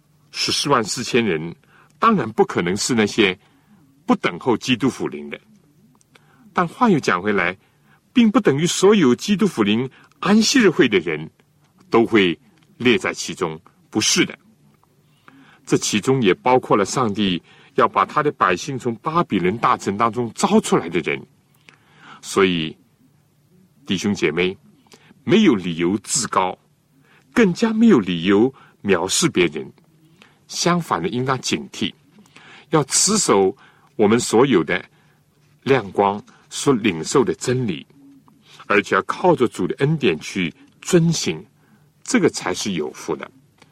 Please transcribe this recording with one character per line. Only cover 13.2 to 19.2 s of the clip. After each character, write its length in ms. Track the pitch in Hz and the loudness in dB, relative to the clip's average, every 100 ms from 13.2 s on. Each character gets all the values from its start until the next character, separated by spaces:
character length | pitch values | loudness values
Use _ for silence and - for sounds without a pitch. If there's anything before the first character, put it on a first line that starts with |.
| - | -10
中， 260 | 82 85 78 _ _ _ | -6 -6 -8 _ _ _
不 100 | 107 | -4
是 240 | - 185 | 0 0
的。 120 | 143 - _ _ _ _ _ _ _ _ _ _ _ _ | -2 -6 _ _ _ _ _ _ _ _ _ _ _ _
这 120 | - 165 | -4 -2
其 240 | - 104 | -2 -2
中 200 | 127 135 | 0 0
也 140 | 104 | 2
包 240 | 87 127 127 | 2 2 2
括 180 | - 120 | 2 0
了 80 | |
上 280 | 98 143 117 | 0 -2 -2
帝 260 | 98 101 85 _ _ _ | -2 -2 -2 _ _ _
要 120 | - 113 | -2 0
把 180 | 104 | 0
他 160 | 95 151 | -2 -2
的 120 | 147 | -4
百 240 | - 95 90 | 0 0 0
姓 200 | - 131 | -6 -8
从 160 | 123 113 | -6 -6
巴 260 | 160 165 | -4 -2